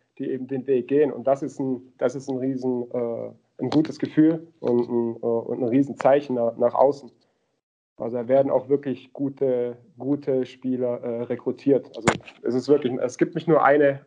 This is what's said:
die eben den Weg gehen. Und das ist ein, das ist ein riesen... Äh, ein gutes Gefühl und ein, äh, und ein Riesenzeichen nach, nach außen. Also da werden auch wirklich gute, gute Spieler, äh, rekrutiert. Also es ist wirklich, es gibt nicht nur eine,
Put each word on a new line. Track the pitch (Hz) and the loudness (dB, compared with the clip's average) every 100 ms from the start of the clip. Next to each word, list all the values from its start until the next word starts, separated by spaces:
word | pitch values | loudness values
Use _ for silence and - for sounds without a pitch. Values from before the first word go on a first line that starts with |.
| _ - | _ -12
die | 135 | -8
eben | 131 127 | -6 -6
den | 135 127 | -8 -2
Weg | 127 120 | -2 2
gehen. | 139 143 | 2 2
Und | - 127 | 0 -2
das | 139 | -2
ist | 156 - | -2 -6
ein, | 135 123 - - | -4 -4 -8 -4
das | 123 | -4
ist | 127 - | -2 -6
ein | 131 | -4
riesen... | 135 127 127 123 120 | -4 -2 -4 -4 -4
Äh, | 123 117 113 113 113 _ - | -4 -4 -6 -10 -14 _ -8
ein | 127 | 0
gutes | 147 156 - | 0 0 -4
Gefühl | 139 - 156 165 - _ | -2 4 4 4 -6 _
und | 123 120 117 | 0 0 0
ein, | 120 117 117 | -2 -2 -4
äh, | 117 | -2
und | 117 - 123 | -2 -2 -4
ein | 120 | 0
Riesenzeichen | 131 143 - 135 143 147 123 | 2 0 2 4 4 2 -2
nach, | 117 117 | -2 0
nach | 120 - | 0 4
außen. | 135 139 117 _ _ _ _ _ _ _ _ - | 4 4 -10 _ _ _ _ _ _ _ _ -10
Also | 117 120 | -6 -6
da | 117 | 2
werden | 135 135 | 2 4
auch | 135 117 | 0 0
wirklich | 143 143 123 - | -2 -2 -8 -10
gute, | - 139 139 135 123 120 120 _ 120 | -6 -6 -2 -2 0 -2 -6 _ -10
gute | 131 143 143 131 127 | -4 -4 0 -2 -2
Spieler, | - 131 127 123 120 | -6 -4 -2 -2 -4
äh, | 123 117 | -6 -6
rekrutiert. | 120 117 131 - 143 131 - - | -6 -4 -4 -2 2 2 0 -2
Also | - - - - | 0 0 -8 -10
es | 117 127 | -4 -2
ist | 131 | 2
wirklich, | 147 120 127 | 0 0 -4
es | 123 - | -6 -2
gibt | 165 160 | -2 -2
nicht | - | 2
nur | 147 | 4
eine, | 131 147 143 135 | 6 4 4 0